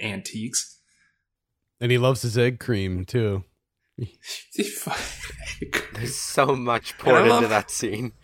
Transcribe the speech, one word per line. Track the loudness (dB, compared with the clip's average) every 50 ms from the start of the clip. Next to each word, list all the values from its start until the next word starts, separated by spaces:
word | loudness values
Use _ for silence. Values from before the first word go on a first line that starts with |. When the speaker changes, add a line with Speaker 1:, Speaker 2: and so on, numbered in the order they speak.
Speaker 1:
antiques. | -8 -6 -6 -6 -8 -8 -8 -8 -8 -4 -4 -4 -6 -6 -14 _ _ _ _ _ _ _ _ _ _ _ _ _ _ _ _ _ _ _ _ -4
Speaker 2:
And | 0 2 4
he |
loves | 4 4 4 2 2 0
his | -2 2
egg | 2 2 2 2 -2
cream, | -2 -2 0 0 0 -2 -2 -4 -4
too. | -2 -2 0 0 0 0 -2 -6 _ _ _ _ _ _ _ _ _ -12
Speaker 1:
<laughs> |
He | -12 -12 -12 _ _ -14 -14 -14 -14 -14 -10 -4 -4 -4
fucking | -4 -4 -8 -8 -6 -6 -6 -6 -10 -10 -12 -14 -14 -14 -12 -12 -12 -10 -10 -8 -4 -4 -4 -4 -6 -10
Speaker 3:
There's | -8 -8 -6 -6 -8
so | -8 -4 2 2 4 4 2
much | 0 0 0 -2 -2 -2 -6 -10 0
Speaker 1:
And |
I | 4
Speaker 3:
poured | 6 6 8 8
into | 8 6
Speaker 1:
love | 6 4 4
Speaker 3:
that | 2 2 0 0
scene. | -6 -4 -4 -2 -4 -4 -6 -8 -10 _